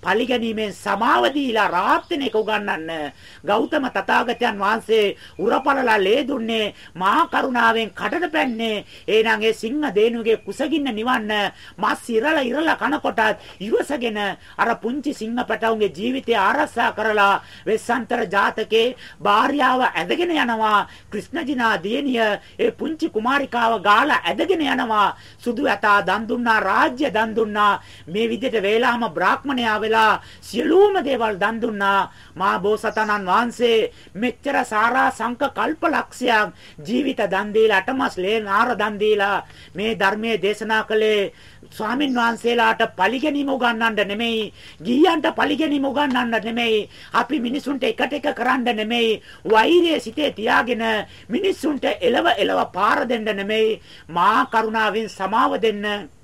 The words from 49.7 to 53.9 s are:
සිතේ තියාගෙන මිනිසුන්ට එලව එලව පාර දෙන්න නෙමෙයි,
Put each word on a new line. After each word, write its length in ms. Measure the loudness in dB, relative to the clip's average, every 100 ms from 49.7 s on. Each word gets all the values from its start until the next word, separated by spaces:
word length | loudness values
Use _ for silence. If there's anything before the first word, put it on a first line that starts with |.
| 4 4 0
සිතේ 320 | -4 -4 -4
තියාගෙන 520 | -2 0 0 0 -2 0 -2 -4 -14 -6
මිනිසුන්ට 600 | -2 0 0 -2 -2 -2 0
එලව 260 | 0 2 2 0
එලව 220 | 0 0 -2
පාර 340 | 0 0 2 0
දෙන්න 180 | -2 -2
නෙමෙයි, 540 | -4 -2 0 0 -2 -10